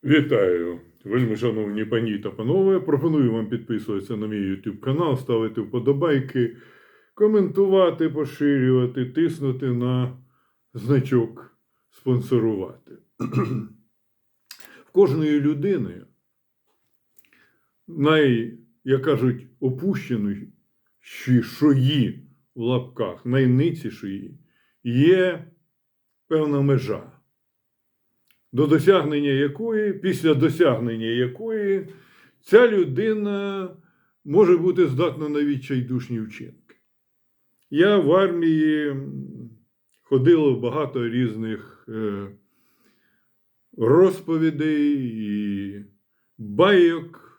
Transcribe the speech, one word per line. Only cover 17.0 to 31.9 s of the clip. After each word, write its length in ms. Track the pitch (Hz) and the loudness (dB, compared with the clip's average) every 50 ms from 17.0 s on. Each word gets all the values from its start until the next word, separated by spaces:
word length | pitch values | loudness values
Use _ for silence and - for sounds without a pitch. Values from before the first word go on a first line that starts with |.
| _ _ _ _ _ _ _ _ _ _ _ _ _ _ _ _ _ - 170 160 | _ _ _ _ _ _ _ _ _ _ _ _ _ _ _ _ _ -14 -4 0
най-, 600 | 139 151 156 156 147 135 120 113 117 120 117 - - _ _ _ _ | 2 4 4 4 4 4 2 2 -2 -6 -12 -18 -20 _ _ _ _
як 200 | 131 131 127 127 | -2 0 0 2
кажуть, 420 | 156 139 - 120 127 120 - - - _ _ | 0 0 2 2 0 0 -2 -8 -20 _ _
опущенішої, 2500 | - 131 127 - 160 196 196 - - - 127 110 101 101 98 - - - _ _ _ _ _ _ _ _ _ _ _ - - - - - 127 120 - - - - 147 151 139 131 127 135 156 143 113 92 - - - - _ _ _ _ _ | -4 -4 -4 -2 -4 -4 -4 -4 -4 -4 -4 -4 -2 -4 -6 -8 -12 -18 _ _ _ _ _ _ _ _ _ _ _ -20 -20 -12 -2 2 2 2 2 0 -4 0 2 4 4 4 2 2 2 2 0 -2 -2 -10 -16 -20 _ _ _ _ _
в 60 | 127 | -6
лапках, 680 | 113 120 127 127 127 - - - 113 92 87 - _ | -4 -2 -2 -2 -4 -8 -8 -6 -6 -6 -6 -10 _
найницішої, 1120 | 123 123 135 135 127 123 127 151 170 165 160 - 110 - - - 98 95 98 - - - - _ _ _ _ _ _ _ _ _ | -2 0 2 4 4 4 2 2 0 -2 -4 -10 -12 -12 -10 -10 -10 -10 -10 -12 -16 -18 -20 _ _ _ _ _ _ _ _ _
є 600 | 120 117 127 143 165 185 185 185 185 170 160 - - _ _ _ _ _ _ _ _ _ _ _ _ _ _ _ _ | -2 2 4 4 6 6 4 2 0 -2 -6 -12 -18 _ _ _ _ _ _ _ _ _ _ _ _ _ _ _ _
певна 320 | 160 156 156 147 143 139 | -2 0 0 0 0 0
межа, 520 | 139 143 139 127 - 117 104 - - - - _ _ _ _ _ _ _ _ _ _ _ _ _ _ _ _ _ _ _ _ _ _ _ _ _ _ _ | 2 2 2 2 0 -4 -8 -8 -10 -18 -20 _ _ _ _ _ _ _ _ _ _ _ _ _ _ _ _ _ _ _ _ _ _ _ _ _ _ _
до 140 | - 120 151 | 0 0 2
досягнення 640 | 147 156 151 135 180 196 185 147 151 151 147 143 143 | 4 4 4 6 6 4 4 4 0 -2 0 0 0
якої, 640 | 135 135 143 139 139 - 226 233 220 214 214 208 | 2 2 0 -2 -2 -6 -6 -4 -2 -2 -2 -2
після 420 | 190 - - 190 165 131 156 160 151 | -4 -2 -2 -4 -4 0 2 2 2
досягнення 720 | 127 160 160 - 160 175 147 120 110 117 117 113 113 113 | 4 2 0 0 0 0 0 0 0 -4 -6 -6 -6 -4
якої 800 | 113 117 120 127 123 127 - 220 226 220 214 208 196 196 190 165 - | -4 -2 -2 -2 -4 -4 -10 -8 -6 -6 -4 -2 -2 -2 -4 -4 -10